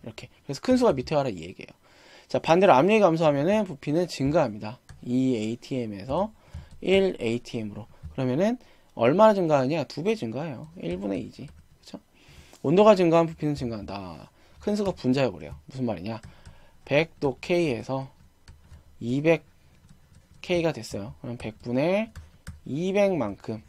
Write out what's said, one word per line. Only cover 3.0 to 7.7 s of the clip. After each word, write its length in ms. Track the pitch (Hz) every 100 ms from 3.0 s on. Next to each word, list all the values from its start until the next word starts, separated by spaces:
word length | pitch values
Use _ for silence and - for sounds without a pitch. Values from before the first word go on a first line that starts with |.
감소하면은 640 | 196 165 160 143 151 214
부피는 440 | 196 147 - 151 175
증가합니다. 680 | - 135 160 135 104 107 123 _ -
이 340 | - 123 131 120
에이티엠에서 960 | 107 113 - 131 117 98 101 147 214 - _ - - -
일 360 | - 190 190 -
에이티엠으로. 640 | 113 117 - 123 107